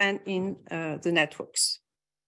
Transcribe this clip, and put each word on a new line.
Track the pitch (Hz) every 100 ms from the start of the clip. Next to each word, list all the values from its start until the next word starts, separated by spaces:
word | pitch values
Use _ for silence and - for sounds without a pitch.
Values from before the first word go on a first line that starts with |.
and | 196 202 196
in, | 185 190 - -
uh, | 165 160 151
the | 175
networks. | 170 151 - - - - - _ _ _ _